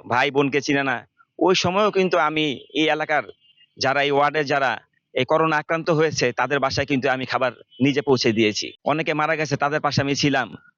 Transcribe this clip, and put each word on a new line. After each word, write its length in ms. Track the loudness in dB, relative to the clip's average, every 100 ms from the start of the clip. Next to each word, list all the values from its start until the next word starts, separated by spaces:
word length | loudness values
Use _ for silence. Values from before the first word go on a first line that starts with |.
| -2
ভাই 220 | 0 2
বোনকে 300 | 2 0 0
চিনে 220 | 0 0
না, 240 | 0 -4 -8 _ _ 0
ওই 160 | 2 2
সময়ও 360 | 0 0 0
কিন্তু 260 | 2 2 2
আমি 280 | 0 0 -2 -4 -6
এই 140 | 0 0
এলাকার 340 | 0 0 -2 -2 -12 _ _ _ -4
যারা, 240 | -2 0
এই 100 | 2
ওয়ার্ডে 320 | 2 2 0
যারা 280 | -2 0 0 -2 -8 _ _
এই 120 | -4 0
করোনা 320 | 2 2 0
আক্রান্ত 320 | -2 -4 0
হয়েছে, 420 | 2 2 2 -2
তাদের 280 | 0 -2 0
বাসায় 280 | 0 -2 -2
কিন্তু 220 | 0 0
আমি 160 | -2 -4
খাবার 260 | -2 -2 -4 -14 -2
নিজে 200 | 0 2
পৌঁছে 280 | 2 2 2
দিয়েছি। 360 | 2 2 0 -8 -6
অনেকে 300 | -4 -2 -2
মারা 220 | -2 0 -2
গেছে, 200 | -2 -2
তাদের 240 | -2 -2
পাশে 200 | -2 0
আমি 140 | 0 0
ছিলাম, 400 | 0 0 -4 -10 _